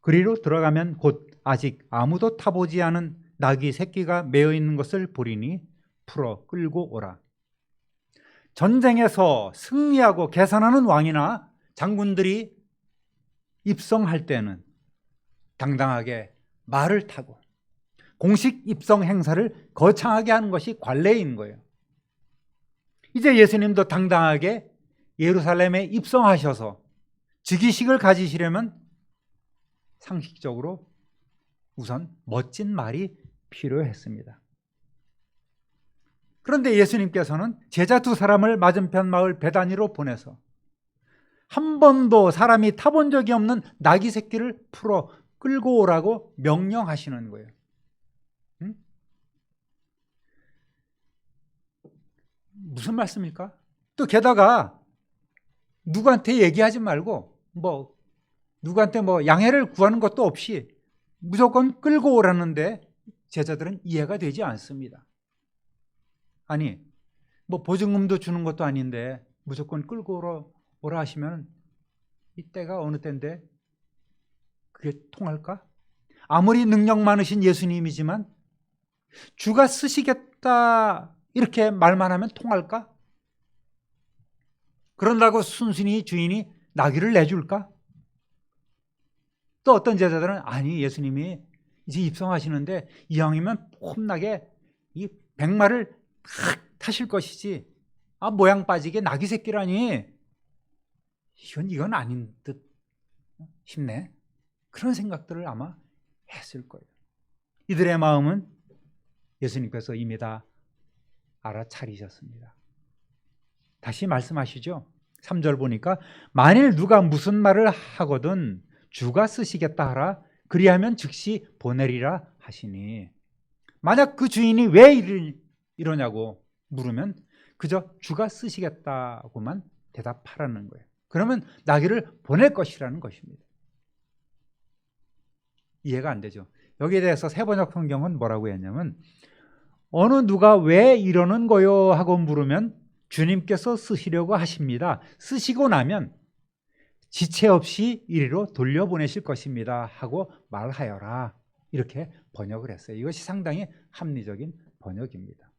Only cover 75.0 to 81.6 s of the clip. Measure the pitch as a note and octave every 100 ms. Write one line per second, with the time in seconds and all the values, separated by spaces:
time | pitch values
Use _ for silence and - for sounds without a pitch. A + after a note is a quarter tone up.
75 | _ - F#3 D#3 D#3 F#3+ _ _ _ _
76 | _ _ _ D#3 F#3+ A#3 A3+ G#3+ G#3+ A3
77 | G#3 G#3 G3 G#3 F#3 F3+ F3+ F3 E3 C#3
78 | D#3 G#3 G#3 _ _ _ _ _ _ _
79 | _ - - _ G#3+ A3 C4+ - C#4+ -
80 | C4+ C4 - _ B3+ A#3+ A#3+ A3+ G#3+ F3
81 | - _ _ B3 B3+ -